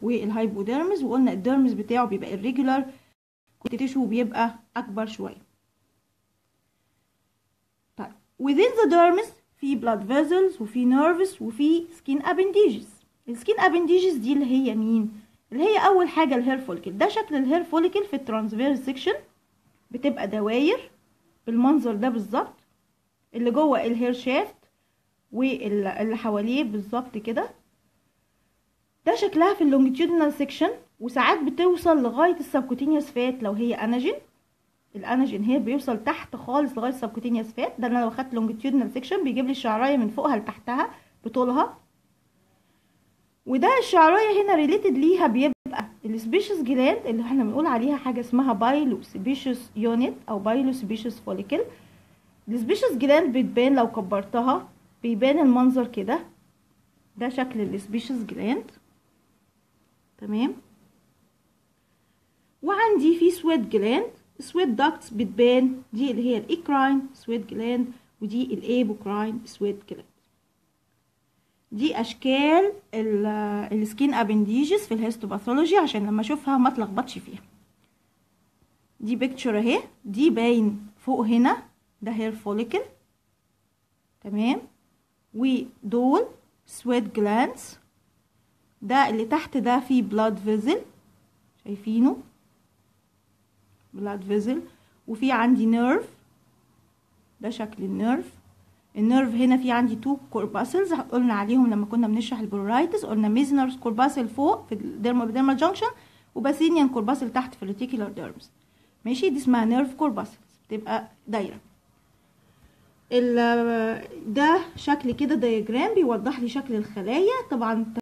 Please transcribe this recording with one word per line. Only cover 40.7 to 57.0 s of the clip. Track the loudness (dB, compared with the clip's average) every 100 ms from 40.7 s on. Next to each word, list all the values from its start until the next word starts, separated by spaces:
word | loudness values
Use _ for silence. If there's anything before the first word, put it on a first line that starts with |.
| -4 -4 -6 _ _
بطولها. | -6 -2 0 2 -2 -4 _ _ _ _ _ _ _ _ _ _ _ _ _ _ _ _ -4
وده | 2 4 4
الشعراية | 4 6 8 6 4 2
هنا | 4
ريليتد | 2 4 2 2 2
ليها | 4 4 4
بيبقى | 2 0 0 -8 -10 -12 -12
السبيشس | -8 -6 -2 -2 0 -4
جلاند، | 0 2 2 0 -2
اللي | -4
احنا | 0 0
بنقول | 0 0 0
عليها | 0 0 -2
حاجة | -2 -6
اسمها | 0 0 2
بايلو | 2 2 2 0 -2
سبيشس | -6 -8 -4 -4 -4 -6 -8 -4
يونت | 0 0 0 -4 -8
أو | -4
بايلو | -2 0 0
سبيشس | -2 -6 -6 -6 -10
فوليكل. | -10 -10 -4 -4 -4 -10 -20 -20 _ _ _ _ -8
السبيشس | -6 0 0 0
جلاند | 2 4 4 4 0
بتبان | 0 2 2
لو | 4 2
كبرتها، | -2 -4 -4 -2 -2 0 -2 -4 _ _ _
بيبان | -4 0 2 4
المنظر | 4 6 4 2 -2
كده. | -4 -4 -4 -6 _ _ _ _ _ _ _